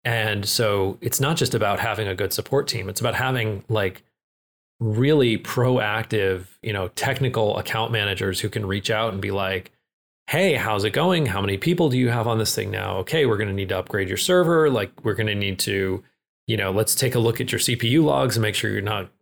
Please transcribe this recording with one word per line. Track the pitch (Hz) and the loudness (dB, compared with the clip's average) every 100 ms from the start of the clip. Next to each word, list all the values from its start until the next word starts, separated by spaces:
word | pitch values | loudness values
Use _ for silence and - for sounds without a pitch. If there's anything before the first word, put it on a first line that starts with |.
And | 123 117 107 104 101 | 0 0 0 -2 -2
so | - 110 101 95 - | 0 2 2 0 -2
it's | 117 - | -6 -2
not | 135 165 | 0 0
just | 120 | 0
about | 113 101 95 | 0 0 0
having | 117 107 101 | -2 -2 -4
a | |
good | 90 98 | -2 -4
support | - - 139 139 | -4 0 -2 0
team. | 113 95 | -6 -6
It's | 98 | -2
about | 120 107 | -2 0
having, | 127 127 110 101 - | -2 0 -2 -4 -2
like, | 110 98 - _ _ _ _ _ _ _ _ | 0 0 -4 _ _ _ _ _ _ _ _
really | 110 107 139 151 123 107 | -2 2 4 4 4 2
proactive, | - 131 123 127 107 110 113 110 95 92 90 _ | -2 0 2 2 2 -2 -2 0 0 -2 -6 _
you | - | -6
know, | 104 90 | -4 -4
technical | - - 127 131 - 107 - | -2 -2 0 0 2 0 0
account | - 113 113 | -2 -2 0
managers | 117 104 98 98 92 | 0 0 -2 -2 -2
who | 107 | -4
can | 117 | -4
reach | 98 101 - | -4 -4 -2
out | 110 113 | 0 -2
and | 101 | -2
be | 101 | -4
like, | 98 95 95 - _ _ _ _ _ - | -2 -2 -4 -8 _ _ _ _ _ -4
"Hey, | 151 190 | 0 2
how's | 131 107 107 | 2 0 0
it | 107 | 0
going? | 135 175 175 135 | 0 2 2 0
How | 98 | 0
many | 98 98 | -2 0
people | 165 175 160 | 0 2 2
do | 127 | 4
you | 123 | 2
have | 117 113 | 2 0
on | 113 | 0
this | 107 | 0
thing | - 101 | -2 -4
now? | 101 98 95 | -4 -4 -4
Okay, | 92 160 131 | -2 2 2
we're | 104 | 2
gonna | 104 | -2
need | 98 95 | -4 -2
to | 95 | -4
upgrade | - 104 95 | -2 -4 -2
your | 95 | -2
server. | - 180 165 165 151 | 2 4 4 4 4
Like, | 120 98 - | 2 -2 -4
we're | 117 | -4
gonna | 101 107 | -2 0
need | 101 98 92 | 0 -2 -2
to, | - 98 95 95 - _ _ _ - | -2 0 0 -2 -8 _ _ _ -4
you | 110 | 0
know, | 98 | 0
let's | 95 107 | 0 0
take | - 127 123 | 0 0 2
a | |
look | 113 110 | 2 0
at | 110 | -4
your | 110 | -2
C | - | -2
P | 117 117 | 0 2
U | 143 | 4
logs | 151 139 131 110 | 4 4 2 0
and | |
make | 107 | 0
sure | 101 107 | 0 -2
you're | 101 | -2
not | 101 104 95 _ | -2 -4 -6 _